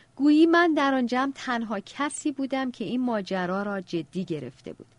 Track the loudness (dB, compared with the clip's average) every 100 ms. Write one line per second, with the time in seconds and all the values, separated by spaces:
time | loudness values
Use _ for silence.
0 | _ 0 4 6 6 6 4 4 2 2
1 | 0 0 -2 -4 -6 -4 -4 -6 -8 -6
2 | -6 -4 -6 -4 -4 -2 -4 -6 -4 -2
3 | 0 -2 -2 -4 -2 -2 -4 -6 -4 -6
4 | -6 -6 -6 -6 -8 -14 -16 -16 -20